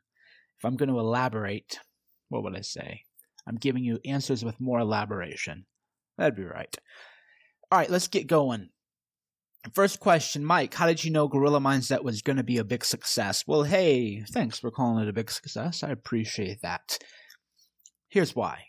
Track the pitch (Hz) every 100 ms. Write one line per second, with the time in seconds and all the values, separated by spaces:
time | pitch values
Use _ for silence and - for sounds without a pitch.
0 | _ _ _ _ _ _ 113 127 143 127
1 | 113 120 127 110 101 107 _ - - _
2 | _ _ _ 120 101 92 98 - 85 -
3 | _ _ _ - - 113 139 127 123 113
4 | - 139 135 127 117 113 131 120 110 107
5 | 104 98 87 - - 82 92 _ _ _
6 | _ - 165 107 90 - - - _ -
7 | - - _ _ _ _ _ 185 156 180
8 | 180 196 135 160 139 113 95 _ _ _
9 | _ _ _ _ _ _ - 190 196 -
10 | 208 170 - 143 151 175 170 - 170 165
11 | 165 156 147 135 143 147 135 135 127 135
12 | 131 107 - 135 117 120 104 120 - -
13 | - - 101 95 - 151 143 190 180 131
14 | 117 104 107 - 117 - 120 113 123 113
15 | 107 104 110 - 139 110 143 170 143 127
16 | - 117 110 - 95 104 87 87 - -
17 | - - - - _ _ _ _ _ _
18 | _ 202 170 - 95 -